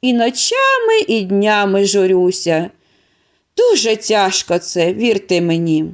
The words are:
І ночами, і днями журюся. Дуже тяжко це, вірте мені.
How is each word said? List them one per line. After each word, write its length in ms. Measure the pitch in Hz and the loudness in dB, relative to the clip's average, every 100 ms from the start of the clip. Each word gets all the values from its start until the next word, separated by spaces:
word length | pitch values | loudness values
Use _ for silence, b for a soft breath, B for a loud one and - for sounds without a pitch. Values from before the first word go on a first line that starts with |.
І 120 | 254 | 0
ночами, 840 | 240 233 254 - 494 539 539 453 440 - | 0 0 -2 -4 0 0 0 2 0 0
і 120 | 226 | -2
днями 640 | 185 196 208 214 202 196 | 0 0 2 2 0 0
журюся. 840 | 196 202 190 185 180 185 - 160 175 _ _ _ _ _ _ _ _ - | 2 2 2 2 2 -2 -2 -2 -4 _ _ _ _ _ _ _ _ 0
Дуже 400 | 480 381 214 220 | 2 2 0 -2
тяжко 600 | - 214 190 190 - 175 | 0 0 0 -2 -2 -4
це, 340 | 175 180 170 | -4 -2 -2
вірте 480 | 202 240 202 - 180 | 0 0 -2 0 -2
мені. 440 | 170 165 170 156 160 | 0 0 0 0 -2